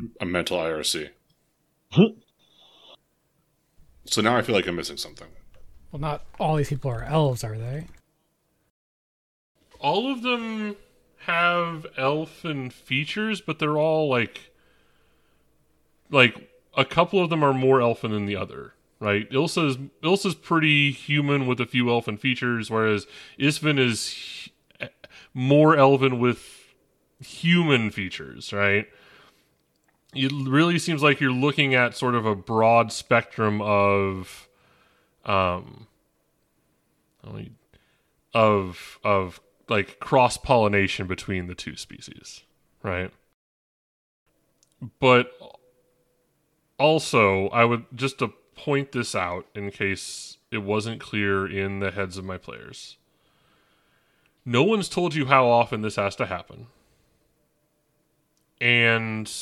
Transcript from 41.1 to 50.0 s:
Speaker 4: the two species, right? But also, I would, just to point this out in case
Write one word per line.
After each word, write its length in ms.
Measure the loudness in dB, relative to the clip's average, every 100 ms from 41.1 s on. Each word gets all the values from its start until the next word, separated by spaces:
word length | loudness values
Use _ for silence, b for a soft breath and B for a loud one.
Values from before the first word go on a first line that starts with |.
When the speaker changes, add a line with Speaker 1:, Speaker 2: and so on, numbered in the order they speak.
| -8 -6 -8 -8
Speaker 4:
the 60 |
two 220 | -12 -14 -14
species, 680 | -16 -18 -20 -20 -20 -20 _ _ _ _
right? 300 | -8 -6 -6 -12 _ _ _ _ _ _ _ _ _ _ _ _ _ _ _ _ -20 0
But 300 | 4 6 4 -6 -20 -20 _ _ _ _ _ _ _ _ _ _ _ 2
also, 720 | 4 4 2 4 4 4 0
I 160 | 2 2
would, 200 | 2 -4
just 240 | -6 -6 -4
to 100 | -6 -6 _ -12
point 380 | -4 -2 -2
this 200 | -6 -4
out 320 | -4 -4 -6 -10
in 160 | -12 -10
case 680 | -4 -4 -4